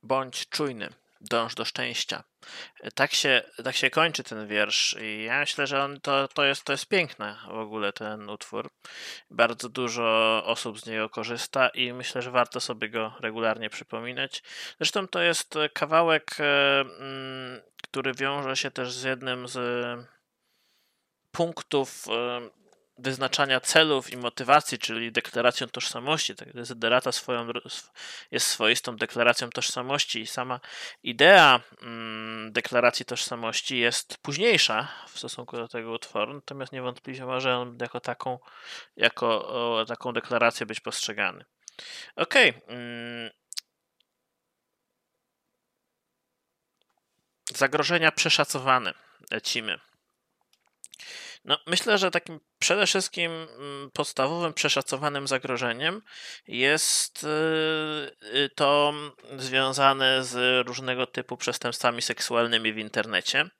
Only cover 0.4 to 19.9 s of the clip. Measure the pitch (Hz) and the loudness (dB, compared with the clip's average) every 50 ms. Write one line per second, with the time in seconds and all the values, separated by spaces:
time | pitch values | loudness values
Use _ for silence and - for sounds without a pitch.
0.4 | - _ - - 151 143 127 110 98 - - _ _ _ _ _ - 104 - 117 | -8 _ -4 -2 -2 -2 -2 -6 -8 -10 -10 _ _ _ _ _ -8 -2 0 0
1.4 | 117 117 - - 113 - - - 123 120 120 - - - - - - _ _ _ | 0 0 -4 -6 -6 -6 -4 -4 -4 -4 -4 -4 -4 -4 -6 -10 -10 _ _ _
2.4 | - - - - - - _ - - - - - 135 147 - - - 147 131 123 | -20 -18 -16 -16 -16 -16 _ -14 -14 -12 0 0 0 2 2 2 4 6 4 4
3.4 | - - _ - 117 131 127 - - 131 - 156 160 165 160 - 127 - 117 110 | 4 0 _ -8 -6 -4 -2 2 2 2 4 4 2 2 2 -2 -8 -6 -10 -10
4.4 | 107 104 107 104 104 98 - - - - - - 113 110 107 107 110 113 123 139 | -6 -2 2 2 2 2 2 0 0 0 -2 -4 -6 -6 -6 -6 -4 -2 0 0
5.4 | 147 - - - 143 135 143 139 139 139 143 139 _ - 139 139 139 135 - - | 0 -2 0 -2 -2 0 2 0 0 0 -4 -8 _ 0 2 2 2 0 0 2
6.4 | 147 139 139 - - - 139 135 - _ - 190 170 143 - - 107 104 104 107 | 2 2 2 0 0 -2 -2 -2 -2 _ 2 2 2 0 -4 -8 -8 -8 -8 -10
7.4 | - 101 90 110 110 104 107 110 104 101 101 - 110 107 107 107 104 104 104 104 | -14 -10 -8 -8 -8 -6 -4 -2 -2 -2 -4 -4 -8 -8 -8 -10 -10 -12 -12 -12
8.4 | - - - 107 117 - _ _ _ - - - - - - - - _ - - | -14 -10 -8 -8 -8 -8 _ _ _ -18 -16 -14 -14 -14 -14 -16 -18 _ 2 2
9.4 | 117 117 117 110 - 123 120 127 127 120 113 120 117 113 110 110 113 113 110 110 | 2 2 2 -4 -8 -8 -4 -4 -2 -2 -2 0 2 4 4 6 6 4 4 2
10.4 | - - 117 - - 123 107 107 - 110 113 110 110 110 - - 113 117 120 117 | 2 0 -2 -2 -2 -8 -10 -10 -10 -8 -4 -4 -4 -4 -4 -8 -6 -6 -6 -6
11.4 | - - - 139 131 120 - 123 127 123 123 127 123 - - 131 120 127 127 127 | -8 -4 2 4 2 4 4 0 -2 -2 -2 -6 -8 -6 -4 -4 -6 0 2 2
12.4 | 120 - - 127 - - 123 110 107 107 110 117 110 110 107 - 117 113 110 113 | 2 2 0 -8 -6 -6 -4 -4 -4 -4 -2 -2 -4 -4 -6 -6 -6 -6 -4 0
13.4 | 113 113 110 110 113 107 - - - _ - 113 117 120 127 131 135 135 - - | 0 0 0 0 -4 -8 -8 -8 -12 _ -8 -8 -8 -8 -6 -6 -6 -6 -8 -12
14.4 | _ - - - - - - _ 156 143 - 208 190 185 - 175 175 170 165 - | _ -12 -14 -12 -12 -14 -8 _ -2 0 0 0 -4 -2 -2 2 2 2 2 2
15.4 | - _ - 160 151 147 _ - - 147 160 165 170 165 160 151 - - - - | -2 _ -2 -2 -2 -2 _ -2 -2 4 4 4 6 6 4 2 2 -4 -6 -2
16.4 | 151 147 143 143 139 139 139 139 139 127 - - 135 135 135 135 131 135 131 131 | 2 4 4 6 6 6 4 4 2 0 -6 -14 -12 -10 -10 -10 -10 -10 -10 -10
17.4 | 131 127 127 117 - _ _ _ - - - 135 131 135 127 123 139 139 139 143 | -10 -10 -12 -14 -16 _ _ _ -18 -8 -6 -2 -2 -2 -2 -2 -2 -2 0 -2
18.4 | 139 131 131 127 - 139 - - 127 123 123 123 127 131 131 127 135 131 127 127 | -2 -2 -2 -2 -2 -4 -4 -4 -6 -6 -6 -4 -2 -2 -2 -2 -2 -6 -4 -4
19.4 | 123 123 127 127 123 120 123 123 120 120 | -6 -8 -6 -4 -2 -2 -2 -2 -2 -4